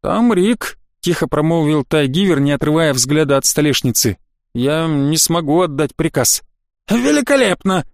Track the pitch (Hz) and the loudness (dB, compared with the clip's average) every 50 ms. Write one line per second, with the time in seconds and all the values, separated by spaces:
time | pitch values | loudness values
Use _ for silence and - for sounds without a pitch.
0 | - 170 180 208 240 240 220 180 185 214 240 - - - - - _ _ _ _ | -4 -2 -2 0 2 2 2 2 2 2 0 -2 -4 -12 -14 -14 _ _ _ _
1 | - 175 170 - - 127 - 147 151 160 170 170 156 147 156 151 135 _ - 156 | -4 -2 -2 -2 -2 -2 -2 0 0 0 0 2 0 0 0 0 -2 _ 0 0
2 | 147 135 131 175 202 190 165 139 139 143 147 135 - 151 151 160 165 151 139 127 | 0 0 0 0 2 2 2 2 2 0 0 0 0 0 0 2 2 0 0 0
3 | 110 131 147 156 156 139 139 135 135 - - - 147 147 131 - - 127 113 - | -2 0 0 0 2 2 0 0 0 0 0 2 2 2 0 0 -2 -2 -2 0
4 | - 117 95 _ _ _ _ _ _ _ _ 120 123 139 151 160 165 165 156 143 | 0 -2 -2 _ _ _ _ _ _ _ _ -4 -2 -2 0 -2 -2 -2 0 0
5 | 139 143 160 156 - - 165 175 165 139 151 175 180 165 139 139 156 139 - - | 0 0 0 0 0 0 0 -2 0 0 2 2 2 0 -2 -4 -4 -4 -2 -4
6 | 160 165 - - 120 - - - - _ _ _ _ _ _ _ _ - 208 240 | -4 -2 0 0 0 0 -2 -4 -6 _ _ _ _ _ _ _ _ -2 -2 0
7 | 247 285 302 294 254 - 285 269 247 202 180 - - 190 190 180 135 - | 2 2 0 0 0 0 0 2 2 0 -2 -2 -2 -2 -2 -2 -4 -6